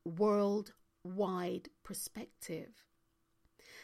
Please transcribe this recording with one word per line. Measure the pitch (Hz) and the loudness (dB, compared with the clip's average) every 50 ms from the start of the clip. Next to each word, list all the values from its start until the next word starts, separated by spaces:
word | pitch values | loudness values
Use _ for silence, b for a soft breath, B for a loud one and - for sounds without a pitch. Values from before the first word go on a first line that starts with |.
| - | -8
worldwide | 165 165 170 208 208 208 208 202 202 202 214 202 - - _ _ _ _ _ - 175 185 196 202 185 185 180 180 170 170 180 - - - _ - | -4 0 4 4 6 6 6 6 4 2 0 -2 -6 -12 _ _ _ _ _ -12 -6 -2 0 0 0 0 0 -2 -2 -4 -4 -8 -12 -18 _ -14
perspective. | - 196 - - - - 208 - - _ - - - 170 160 - - 220 - - _ _ _ _ _ _ _ _ _ _ _ _ _ _ B B B B B | -12 -10 -8 -10 -10 -10 -12 -14 -14 _ -14 -10 -8 -8 -8 -8 -12 -18 -20 -20 _ _ _ _ _ _ _ _ _ _ _ _ _ _ B B B B B